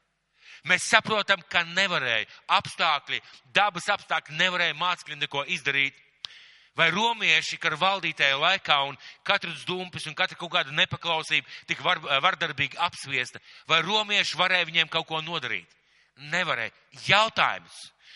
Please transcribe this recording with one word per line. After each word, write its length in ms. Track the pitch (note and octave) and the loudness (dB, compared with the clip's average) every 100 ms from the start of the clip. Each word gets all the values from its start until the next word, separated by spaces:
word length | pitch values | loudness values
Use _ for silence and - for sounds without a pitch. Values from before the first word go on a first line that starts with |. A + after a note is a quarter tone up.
| _ _ _ _ - - - | _ _ _ _ -20 -14 0
Mēs 220 | F3+ - | 0 4
saprotam, 520 | A3 - G#3+ G3 F#3+ - | 4 4 -2 2 0 2
ka 120 | F3+ | -2
nevarēja. 640 | E3+ F3+ G3 E3 B2+ A2 G#2 - - | 0 0 2 2 2 0 -2 -12 0
Apstākļi, 720 | F#3 - - F3 C#3+ - B2 - - B2+ | 0 0 -2 0 0 -2 -8 -8 -20 _
dabas 320 | F3+ G3+ F3 G#3 | 2 2 0 -2
apstākļi 440 | G3 - D#3+ - D3+ | -4 -2 -4 -4 0
nevarēja 340 | F#3 F3+ E3+ | 0 2 -2
mācekļiem 480 | D3+ F3+ E3+ C#3 D3 | 0 -2 -2 -6 -8
neko 220 | D3 C#3+ C#3 | -6 -4 -4
izdarīt. 400 | F3 C3+ C#3 C#3 - _ _ - - - - _ C#3+ | -4 -2 0 0 -4 _ _ -20 -20 -20 -20 _ 0
Vai 140 | E3 | 2
romieši, 680 | F#3 A3+ A3+ F3+ D#3+ - D#3+ | 2 -2 0 2 2 0 -4
kara 160 | E3+ D3+ | -4 0
valdītāja 560 | F#3+ G3 E3 D#3 C#3 C#3 | 0 0 -4 0 0 2
laikā 400 | E3 F#3+ - C#3+ C#3 | 2 0 2 2 2
un 80 | C3+ - - | -6 -18 -12
katrs 400 | - G3 F3 D3 C#3 | -2 0 0 -10 -8
dumpis 420 | F#3 F3+ D#3+ D#3 | -8 -8 -10 -10
un 60 | D3+ | -4
katra 180 | F#3 - | -4 -4
kaut 160 | F3 | -2
kāda 220 | F3 C#3 D#3 | -2 0 0
nepaklausība 720 | F#3 E3+ E3+ D#3+ D3+ D3+ - - - | 0 0 -2 -2 0 -2 -2 -18 -8
tik 100 | D#3 E3+ | -2 0
var-, 160 | E3+ | 0
vardarbīgi 800 | D#3 C#3 F3 F3+ D#3+ D3 C#3 - | 2 2 2 2 -4 -2 -4 -2
apspiesta, 580 | E3+ - C#3 C3+ B2 - - - - | -4 -4 -6 -4 -6 -10 -20 -18 0
vai 100 | D#3+ E3+ | 0 2
romieši 500 | G#3+ G#3 G3+ E3+ - | 0 0 0 0 0
varēja 320 | F#3 F3+ E3 | 2 2 0
viņiem 240 | E3 D#3+ | 0 0
kaut 160 | E3 E3 | -2 -4
ko 140 | D#3 | -6
nodarīt? 460 | D#3 E3 B2 G2 E2+ _ _ _ _ _ D3 | -6 -6 -6 -8 -10 _ _ _ _ _ -6
Nevarēja. 400 | F3 E3+ B2 A2 _ _ - - | -2 -2 -2 -4 _ _ -10 2
Jautājums. 680 | G3 A3 - C3 F#2 E2+ - - _ - | 4 4 2 0 0 -10 -20 -20 _ -20